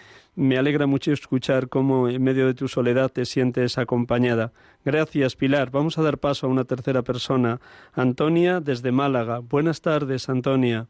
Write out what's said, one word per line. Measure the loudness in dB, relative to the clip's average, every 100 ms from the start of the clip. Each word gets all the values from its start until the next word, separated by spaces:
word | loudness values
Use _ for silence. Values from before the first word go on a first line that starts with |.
| -16 -20 _
Me | -2 2 2
alegra | 2 2 2
mucho | 0 0
escuchar | -2 -2 -4 0 0 0
cómo | 0 2 2 2
en | 2
medio | 0 2 2
de |
tu | 0 -4
soledad | 0 2 2 0
te | -2
sientes | -4 0 0 0 -2 -2
acompañada. | -2 -2 0 2 2 2 -2 _ -20 _
Gracias, | -2 0 0 0 -2 0
Pilar. | 0 2 0
Vamos | 0 -2 0
a |
dar | 0 0
paso | -2 -2 -2
a |
una | -2
tercera | -2 -4 -2 -2
persona. | -2 -4 -2 0 0 -2 -8 -20 -12
Antonia, | -2 0 2 2 2 2 0
desde | -2 -4 0
Málaga. | 0 2 0 -2 -6
Buenas | -2 0 0 -2
tardes, | -2 -2 -2 -6 -2
Antonia. | -2 0 2 2 0 -6